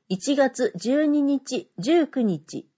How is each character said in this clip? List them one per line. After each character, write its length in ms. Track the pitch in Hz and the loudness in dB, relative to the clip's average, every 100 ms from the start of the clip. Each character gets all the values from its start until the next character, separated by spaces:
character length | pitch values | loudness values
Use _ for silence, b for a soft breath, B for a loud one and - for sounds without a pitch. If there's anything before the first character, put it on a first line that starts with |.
| - | -8
一 300 | 190 - 285 | -4 0 2
月 360 | 262 254 247 170 | 2 0 -4 -2
十 300 | 226 285 302 | -2 0 2
二 160 | 294 | 2
日、 500 | 277 277 - 247 - - | 2 0 -2 -8 -8 -6
十 280 | 214 339 294 | 2 2 2
九 160 | 269 | 0
日、 460 | 220 156 - 143 - | 0 -2 -6 -14 -14